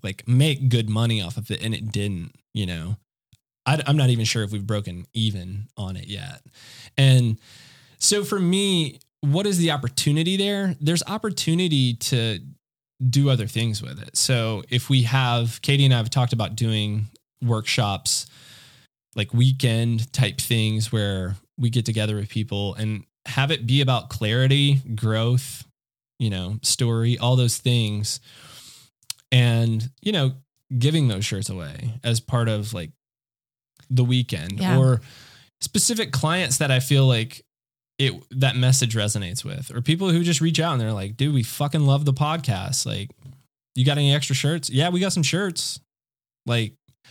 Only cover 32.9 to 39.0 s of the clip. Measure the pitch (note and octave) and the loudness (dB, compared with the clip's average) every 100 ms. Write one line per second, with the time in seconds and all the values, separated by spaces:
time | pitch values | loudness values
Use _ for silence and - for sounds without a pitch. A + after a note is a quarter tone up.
32.9 | - _ _ _ _ _ _ _ _ - | -14 _ _ _ _ _ _ _ _ -2
33.9 | B2+ B2 B2+ A#2+ E2 E2+ G2 F#3 - C3 | 2 4 2 0 -4 -6 -4 2 4 6
34.9 | A#2+ - - - - _ - - G3+ - | 4 -2 -20 -20 -20 _ -12 -4 0 0
35.9 | A3+ G#3 C3 D#3 F3+ C#3+ C3+ D3 B2+ C3 | 0 -2 0 0 0 0 0 2 2 4
36.9 | C#3 C3 A#2 A2+ - - _ _ _ _ | 6 6 4 0 -8 -20 _ _ _ _
37.9 | - C3+ F2 - C3 C3 C3 B2+ C3 A#2 | -4 -2 -4 -6 0 2 4 4 4 2
38.9 | A2+ | 0